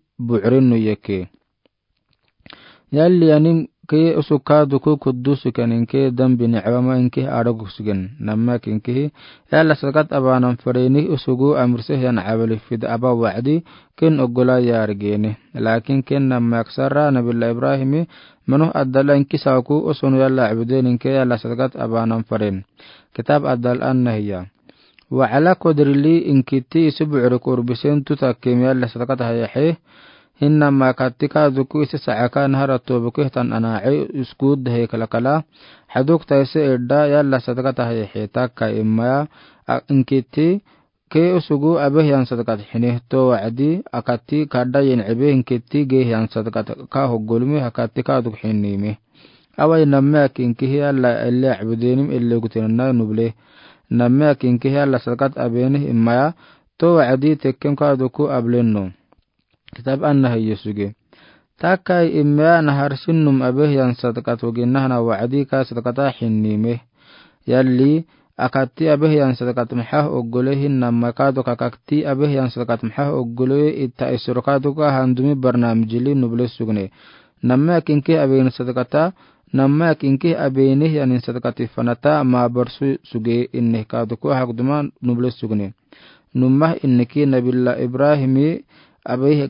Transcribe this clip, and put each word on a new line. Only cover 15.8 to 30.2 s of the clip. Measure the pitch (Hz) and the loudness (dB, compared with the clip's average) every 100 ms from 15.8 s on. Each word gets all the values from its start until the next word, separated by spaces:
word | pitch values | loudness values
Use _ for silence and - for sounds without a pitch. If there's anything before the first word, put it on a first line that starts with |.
| 113 135 | 0 -2
ken | 127 139 135 | 0 -2 0
nammak | 123 117 117 113 | 0 0 0 -4
sarra | - 135 139 147 | -4 -2 0 2
Nabilla | 131 120 117 117 | 0 0 -2 -2
Ibrahimi | 117 135 139 135 147 170 - - _ - | -2 -2 0 0 -2 -4 -10 -20 _ -2
manuh | 135 160 | 2 2
addala | - 135 131 139 143 | 0 0 0 4 2
inkisaaku | 139 147 - 131 123 147 156 | 2 -2 0 0 2 -2 -2
usunu | 151 139 131 | -2 0 2
yalla | 131 131 113 | 2 2 0
cabudeen | 113 117 135 127 | 0 -2 0 0
inke | 120 135 | 0 0
yalla | 135 127 120 | 0 0 -2
sadaqat | 120 117 127 - | -4 -4 -4 -4
abaanan | 113 113 113 113 | -4 -2 -2 -2
fadheen. | 113 110 104 95 101 _ - - _ - | -4 -2 -2 -4 -10 _ -20 -20 _ -12
Kitaab | 120 147 139 | -2 0 0
addal | 127 120 120 | -2 -2 -2
annahiya. | 127 131 123 110 104 92 90 _ _ _ _ _ _ | 0 0 0 -2 -4 -8 -10 _ _ _ _ _ _
Wacala | 127 135 127 165 185 | 0 2 2 2 2
kodrili | 170 147 143 139 151 165 - | 2 2 4 4 4 2 4
inkitti | 139 127 135 123 160 160 | 2 2 -2 0 0 0
isu | 147 151 | 0 -2
bucri | 143 123 123 | 2 2 2
kurbiseen | - 123 120 120 147 147 | 0 -2 -2 -2 0 0
tu | 135 147 | -2 -2
takkeem | 135 120 127 123 127 | -2 0 0 2 2
yalla | 131 123 | 0 -2
sadaqat | 117 120 131 | -4 -6 -4
hayaxee. | 117 117 110 123 156 165 _ - - - | -2 -2 -4 0 0 -2 _ -20 -20 -20